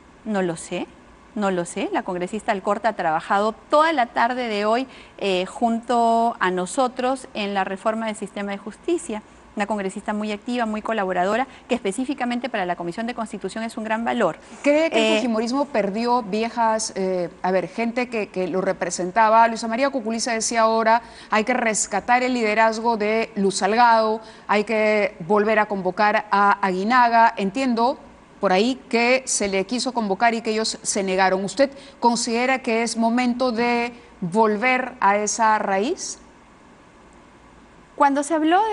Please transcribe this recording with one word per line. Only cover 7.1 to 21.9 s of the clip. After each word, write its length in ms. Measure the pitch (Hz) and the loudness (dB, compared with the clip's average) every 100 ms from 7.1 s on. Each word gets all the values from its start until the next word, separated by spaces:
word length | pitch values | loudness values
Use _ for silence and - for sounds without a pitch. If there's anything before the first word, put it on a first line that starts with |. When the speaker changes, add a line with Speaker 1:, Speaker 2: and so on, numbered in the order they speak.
| 269 - 220 | -4 -6 -8
Speaker 1:
en 180 | 202 | -4
la 100 | 202 | -2
reforma 440 | 190 190 220 220 226 | -2 -4 -4 -2 -4
del 80 | 214 | -8
sistema 340 | 196 208 202 | -8 -8 -8
de 60 | 196 | -8
justicia. 640 | 214 - - 339 - 214 - - - - | -10 -10 -4 -4 -4 -10 -12 -20 -12 -6
Una 100 | 202 | -4
congresista 480 | 214 190 202 - | -2 -4 -6 -6
muy 180 | 208 214 | -4 -4
activa, 360 | 208 247 247 220 | -6 -4 -4 -2
muy 160 | 214 | -4
colaboradora, 640 | 226 220 185 180 185 220 254 - - | -4 -2 -2 0 0 0 -2 -6 -4
que 60 | |
específicamente 720 | 247 196 196 262 269 240 240 247 | -4 -2 -4 -4 -4 -4 -4 -4
para 160 | 220 180 | -4 -2
la 80 | 175 | -4
Comisión 320 | 170 170 233 | -6 -6 -6
de 80 | 240 | -6
Constitución 480 | 220 196 190 220 | -8 -8 -8 -8
es 120 | 226 - | -8 -8
un 80 | 220 | -4
gran 200 | 220 233 | -4 -2
valor. 320 | 247 185 - - - | 0 0 -2 -12 -4
Speaker 2:
¿Cree 300 | 277 294 320 | 2 4 4
que 60 | 226 | 2
el 160 | 220 | 2
Speaker 1:
Eh, 20 | 220 | 2
Speaker 2:
fujimorismo 480 | 240 220 233 269 285 | 0 -2 -2 -2 -2
perdió 560 | 226 196 202 240 247 | 0 -2 0 0 0
viejas, 720 | 208 214 226 240 226 220 - - | 0 -2 -2 0 0 0 -4 -4
eh, 360 | 190 185 170 - | -2 -2 -4 -4
a 80 | 185 | 0
ver, 180 | 190 165 | 0 -2
gente 400 | - 233 233 247 | -4 -4 -2 -4
que, 200 | 233 202 | -4 -6
que 180 | 185 185 | -4 -2
lo 140 | 185 | -2
representaba? 840 | 190 185 196 - 180 226 220 226 233 | -2 -2 -4 -4 -2 2 6 6 4
Luisa 200 | 226 233 | 2 -4
María 220 | 233 277 | -2 0
Cuculiza 420 | 277 214 226 247 | -2 -4 -4 -2
decía 280 | 226 220 233 | -2 -2 2
ahora, 400 | 226 226 220 233 - - - | 2 4 4 2 0 -16 -2
"Hay 120 | 214 | 0
que 120 | 214 247 | 0 0
rescatar 640 | 226 202 - | 0 -2 -2